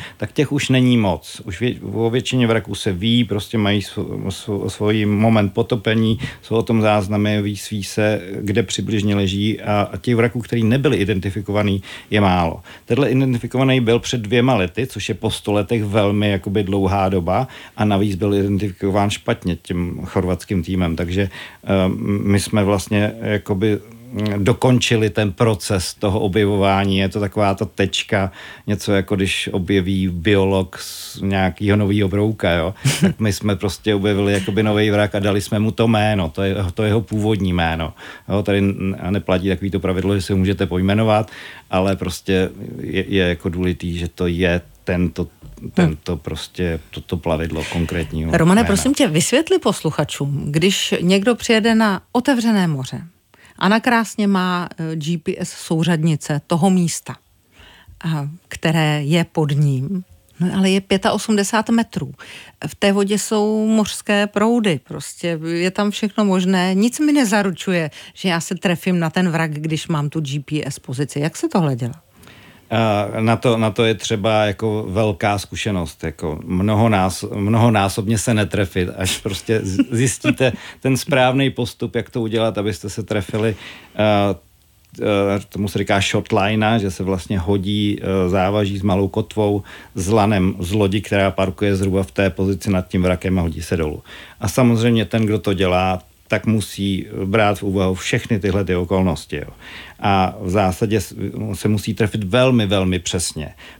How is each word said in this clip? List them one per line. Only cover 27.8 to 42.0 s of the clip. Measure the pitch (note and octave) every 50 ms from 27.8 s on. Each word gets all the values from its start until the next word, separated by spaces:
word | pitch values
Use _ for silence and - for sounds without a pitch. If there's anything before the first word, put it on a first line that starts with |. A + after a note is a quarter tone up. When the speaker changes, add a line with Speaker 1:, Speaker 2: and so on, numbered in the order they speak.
| G2 F2+ - - - - A2+ G2 G2 F#2 - - - - - - -
Speaker 1:
něco | - G#2 F#2+ - - G2+
jako | G2 F#2+ - G#2+
když | F#2 G2 F2+ - - - - G#2
objeví | G2+ F2 E2+ G2+ G2 F2+ F#2 G2 F#2+ F#2+ F#2
biolog | F2 F2 E2 G#2+ G#2 G2 F#2+ F#2+ G2 F#2+ F#2 F#2 - -
s-, | - - - - - - - - F2+
nějakýho | G2 G2 F#2+ F#2+ F#2 E2 - G#2 G2 G#2
novýho | G#2 G#2 G2 G2+ G#2+ G2+ F#2
brouka, | F#2+ G2+ G#2 A2 A2 - - F#2 E2+
jo. | E2+ D#2+ F2+ G2+ - - C3+
Speaker 2:
<laughs> | - -
Speaker 1:
Tak | D#3 F#3+ - -
my | A2 G#2 F#2
jsme | - - G#2+ G2+
prostě | - - F#2+ - - - G#2+ G#2
objevili | G2+ F#2+ G#2+ G2+ G2 G2+ G2+ G2+
jakoby | G2 F#2+ - G2+ G#2+ G#2+
nový | G#2+ G#2 G#2 G#2+ G#2+
vrak | G2+ G#2 G#2 G#2 -
a | G#2
dali | G2 G#2 G2 G2+
jsme | G2 - A2+ G#2
mu | G#2+ A2
to | G2+ - A#2 A2+
jméno, | A2 G#2 G#2 G#2+ G#2+ G2 E2+ E2
to | - - G2
je, | G2 G2 G2+ F#2+ F2 -
to | - G#2+
jeho | G#2+ G#2 A#2
původní | G2+ - G#2+ G#2+ G#2 G#2+ A2 F#2 G2 F#2 F2
jméno. | F2 E2 E2 D#2+ D#2+ D#2+ D#2 - - - - - - - -
Jo, | G2 G2+ G2+
tady | G#2 G2 G2+
n-, | G2 G2 G2 - F#2+ F#2+ G2 -
a | D2+ F2+
neplatí | G2+ G2 - - F#2+ F#2 F2+ G2
takový | F#2 E2 G2 G2
to | F2+ F#2+
pravidlo, | F#2+ F#2+ F#2 F2+ F#2 G2 G2+
že | G2 F2
si | - G2+
ho | F#2+
můžete | F#2 G2 G2 E2 G2
pojmenovat, | E2 F2 F2+ F#2 G2 G2+ G#2+ A2 A2 G#2+ G#2+ G#2+ - - - - - - - - _
ale | - F#2 F#2+ G2 F#2+
prostě | F#2